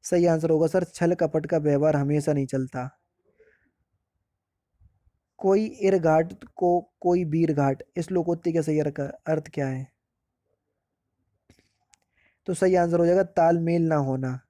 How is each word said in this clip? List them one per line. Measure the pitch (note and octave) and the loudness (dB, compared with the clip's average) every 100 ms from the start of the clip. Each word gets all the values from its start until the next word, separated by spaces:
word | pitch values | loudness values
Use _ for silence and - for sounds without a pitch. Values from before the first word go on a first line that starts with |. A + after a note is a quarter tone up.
सही | - F3+ F3 | 0 2 2
आंसर | E3 D#3+ | 2 2
होगा | D#3 D#3+ | 2 2
सर | F#3 F3 | 0 -4
छल | - E3+ F3 | -2 -2 0
कपट | D#3+ D#3 D#3 | 0 -2 -2
का | E3 | -2
व्यवहार | D3+ C#3+ D3+ D3+ | 2 2 2 2
हमेशा | C#3+ D3 C#3+ | 0 0 0
नहीं | D3 C3+ | -2 -2
चलता। | C3+ C3 B2+ B2+ _ _ _ _ _ _ _ _ _ _ _ _ _ _ _ _ _ _ _ _ _ _ _ _ _ | -4 -6 -8 -10 _ _ _ _ _ _ _ _ _ _ _ _ _ _ _ _ _ _ _ _ _ _ _ _ _
कोई | G3 G3 A3 | 0 2 0
इर | - G3 G3 | -2 0 2
घाट | D#3+ D#3 E3 - - - | 2 2 0 -8 -20 -4
को | F3+ F3 - _ | 0 0 -4 _
कोई | F3 F3+ F3 | 0 0 0
वीर | D#3 E3 | 0 0
घाट, | D3 C#3 C3+ - - | 0 0 -2 -8 -8
इस | E3 | -4
लोकोक्ति | F#3 E3+ E3+ F3 | -4 -2 -4 -2
का | E3 | -2
सही | D#3 D3+ | 0 -2
अर्थ, | D3 C#3+ | -2 -4
अर्थ | C#3 - - D#3+ D#3 | -10 -10 -4 -4 -4
क्या | - C3+ | -6 -6
है? | C3 C3+ _ _ _ _ _ _ _ _ _ _ _ _ _ _ _ _ _ _ _ _ _ _ _ _ _ - | -6 -10 _ _ _ _ _ _ _ _ _ _ _ _ _ _ _ _ _ _ _ _ _ _ _ _ _ -8
तो | |
सही | F3+ F#3+ F#3 | 0 2 4
आंसर | E3+ E3+ | 2 2
हो | E3+ | 2
जाएगा | F3+ F3+ - | 2 0 2
तालमेल | E3 E3+ E3 E3+ | 2 2 0 0
ना | E3 D#3 | 2 0
होना। | C3+ C3 C3 C3 _ | 0 -4 -4 -8 _